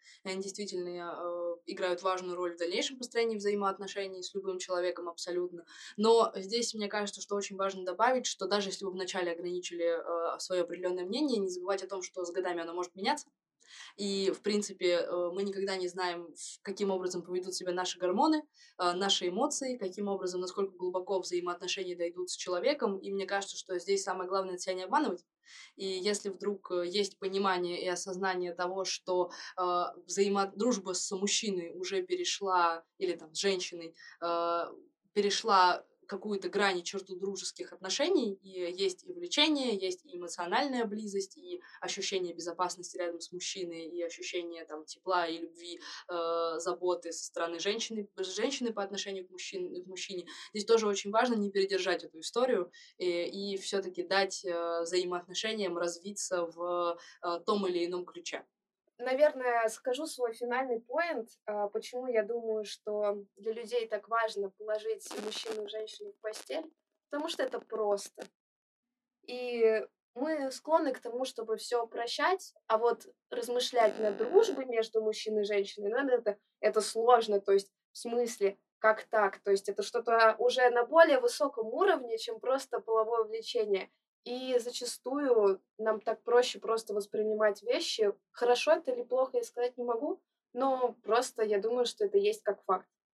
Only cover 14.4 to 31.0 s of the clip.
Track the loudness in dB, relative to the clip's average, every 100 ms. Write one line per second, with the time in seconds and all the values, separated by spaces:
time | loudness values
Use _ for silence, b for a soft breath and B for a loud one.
14.4 | 0 0 -2 -2 2 2 0 -2 -2 -2
15.4 | -4 -2 -2 -2 -4 -2 -4 -4 -10 -14
16.4 | -14 -12 -10 -2 0 0 -2 -4 -4 -6
17.4 | -4 -6 -4 -2 -4 -2 0 4 4 4
18.4 | -2 b b -2 0 2 2 2 0 0
19.4 | 0 0 -4 -4 -6 -4 -4 -2 -2 -4
20.4 | -4 -2 -4 -2 -4 -2 -2 -2 0 -2
21.4 | -2 -4 -4 -4 -4 -4 -4 -4 -6 -6
22.4 | -4 0 2 2 0 -2 -4 -4 -2 -2
23.4 | -4 -8 -6 -4 0 0 0 -4 -2 -2
24.4 | -2 -4 -4 -6 0 2 2 -2 -8 _
25.4 | B B B -8 -4 -2 0 -2 -4 -6
26.4 | -4 -4 -4 -4 0 0 -2 -4 -4 0
27.4 | 2 2 0 -2 -2 -2 -4 -2 0 0
28.4 | -2 -2 -2 -2 -4 -4 0 0 0 B
29.4 | B -2 0 2 0 -6 -4 0 2 2
30.4 | 0 0 0 0 -2 -4